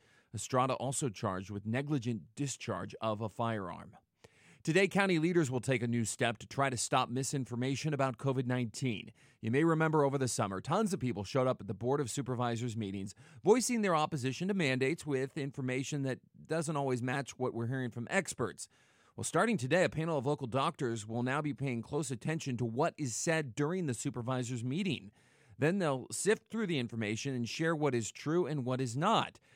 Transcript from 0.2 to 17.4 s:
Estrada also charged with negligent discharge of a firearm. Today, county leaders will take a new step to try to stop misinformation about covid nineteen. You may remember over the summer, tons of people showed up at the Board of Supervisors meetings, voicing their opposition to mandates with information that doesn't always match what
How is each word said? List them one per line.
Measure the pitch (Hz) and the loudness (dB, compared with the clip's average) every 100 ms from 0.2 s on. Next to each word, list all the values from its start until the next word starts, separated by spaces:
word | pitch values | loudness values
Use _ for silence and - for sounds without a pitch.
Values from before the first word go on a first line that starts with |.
| _ | _
Estrada | 104 - 127 131 - | -12 0 2 2 0
also | 131 131 135 | -2 -2 -4
charged | - 107 92 95 | -2 -2 -2 -6
with | 101 107 | -6 -2
negligent | 120 147 147 117 110 - - | -2 0 0 0 -4 -6 -6
discharge | 139 - - 90 - - | -6 -6 -6 -6 -6 -4
of | 110 104 | -2 -2
a | 110 | -4
firearm. | - 117 110 90 85 - - _ _ - _ - - | -2 -2 -2 -4 -8 -14 -20 _ _ -20 _ -20 -6
Today, | - 165 196 | 2 4 4
county | 190 196 165 | 4 4 4
leaders | 165 175 131 | 4 4 2
will | 127 | 0
take | 131 127 | 0 2
a | 120 | 2
new | 120 110 | 0 0
step | - 120 117 | 0 0 0
to | - | -6
try | - 135 | -2 0
to | 120 | 0
stop | - 131 117 | 2 2 2
misinformation | 123 135 143 120 120 127 135 156 | 0 -2 -2 -2 -2 -2 0 0
about | 143 135 120 | 0 0 0
covid | 135 131 123 | 0 0 0
nineteen. | 127 120 - 131 98 - - - _ | 0 -2 -2 -2 -2 -8 -18 -20 _
You | 110 | 0
may | 131 | 4
remember | 165 156 160 151 139 | 4 4 4 4 4
over | 139 | 4
the | 123 | 0
summer, | - 101 95 | 0 0 -2
tons | 120 185 214 | 0 0 0
of | 123 | 0
people | 123 98 | -2 -2
showed | 98 135 127 | 0 2 2
up | 123 | 0
at | 104 | -4
the | |
Board | 95 120 143 | -4 0 0
of | 123 | 0
Supervisors | - 123 120 120 113 120 110 | -4 -2 0 0 0 -2 -2
meetings, | 101 98 98 - - - | -2 -4 -6 -10 -20 0
voicing | 170 247 226 233 | 4 4 4 2
their | 202 160 | 2 2
opposition | 156 151 127 127 180 | 2 0 -2 -2 -2
to | |
mandates | 196 143 131 135 170 | 2 2 2 2 0
with | 151 131 135 160 | -2 -2 -2 -4
information | 139 - 127 127 135 147 | -6 -4 -2 -2 -2 -2
that | 135 120 _ - - | -2 -4 _ -14 -4
doesn't | 160 156 147 | -2 -2 0
always | 135 127 | 0 0
match | 127 139 131 | 0 -2 -4
what | - | -4